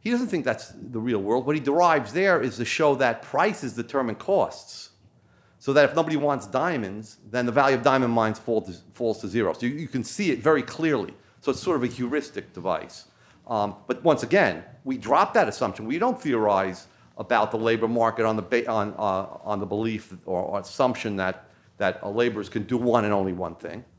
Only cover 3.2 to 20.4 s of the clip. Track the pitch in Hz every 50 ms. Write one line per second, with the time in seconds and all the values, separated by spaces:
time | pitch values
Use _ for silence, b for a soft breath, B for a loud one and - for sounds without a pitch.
3.2 | - - - 139 170 214 208 - - 127 - 117 110 - - 139 131 117 104 -
4.2 | - - 196 185 110 - - - - - - - - - _ _ _ - _ b
5.2 | b b b b b b b b - - 139 147 147 135 143 165 160 156 156 143
6.2 | 139 143 143 127 101 101 - 131 147 175 170 135 107 95 95 104 110 110 - _
7.2 | _ 104 104 123 123 120 113 139 139 135 135 120 117 143 131 135 131 120 117 117
8.2 | 110 110 107 - - - 117 110 - - 90 87 - - - - 123 113 107 -
9.2 | - 98 90 117 110 90 80 - 117 120 139 147 165 127 - 131 110 - - -
10.2 | 208 175 135 - - 147 160 143 - - - - 160 160 147 120 95 - - b
11.2 | b b b b b - 131 123 - 185 175 139 120 123 120 120 123 120 139 151
12.2 | 143 - - 101 - - - 92 85 92 87 80 82 - - - - b b b
13.2 | b b b b b - 120 107 104 104 98 - - - 127 - - 170 151 -
14.2 | - 117 147 202 180 107 87 80 - - - - _ 131 131 120 98 107 135 160
15.2 | 196 202 - 233 185 107 101 - 127 104 92 - 107 110 139 170 208 262 233 -
16.2 | - 156 127 113 107 104 101 95 95 95 92 - - b b b b b b -
17.2 | 107 - 120 110 107 110 - 110 113 113 113 113 117 113 117 120 113 113 107 113
18.2 | 110 110 110 107 95 85 127 117 117 - 113 110 101 104 98 - 104 101 95 95
19.2 | 98 - - - - - 104 101 104 95 101 104 113 117 113 104 - - 92 90
20.2 | _ - 92 87